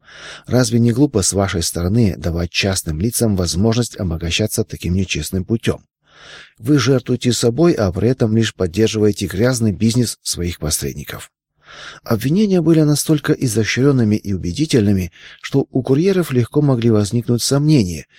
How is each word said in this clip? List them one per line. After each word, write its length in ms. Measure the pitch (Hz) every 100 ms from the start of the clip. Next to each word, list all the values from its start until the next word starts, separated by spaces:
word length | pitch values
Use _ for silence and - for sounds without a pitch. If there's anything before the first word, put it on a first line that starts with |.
| _ - - - -
Разве 340 | 120 117 117
не 120 | 117
глупо 300 | 113 147 104
с 100 | 90
вашей 300 | 95 98 87
стороны 540 | 82 85 87 113 107 58
давать 340 | 82 85 87
частным 500 | - 101 95 - 78
лицам 360 | 110 - 117 95
возможность 640 | 87 80 113 113 117 -
обогащаться 680 | 90 82 85 - 110 -
таким 300 | - 78 85
нечестным 500 | 90 92 85 73 95
путем? 400 | 92 113 - - _ _ _ _ - - - _
Вы 200 | 110 147
жертвуете 540 | 120 131 - 123 123
собой, 400 | 117 120 123 175
а 200 | 147 98
при 160 | 92 113
этом 280 | 131 117 110
лишь 180 | 110
поддерживаете 720 | - 92 87 110 107 104 104 95
грязный 460 | 90 120 123 113
бизнес 460 | 87 113 117 113 -
своих 380 | - - 87 -
посредников». 720 | 76 - 69 67 69 - - _ _ _ - - - -
Обвинения 580 | - 113 127 180 214 180
были 220 | 160 160
настолько 500 | 151 147 - 151 -
изощренными 840 | - 135 110 104 120 139 135 107 107
и 180 | -
убедительными, 760 | 95 87 85 156 135 101 98 90 - - -
что 260 | - 139 131
у 120 | 131
курьеров 480 | 127 135 185 190 165
легко 300 | 127 113 147
могли 300 | 147 123 117
возникнуть 520 | 107 104 120 113 120
сомнения, 640 | - 139 151 151 92 78 -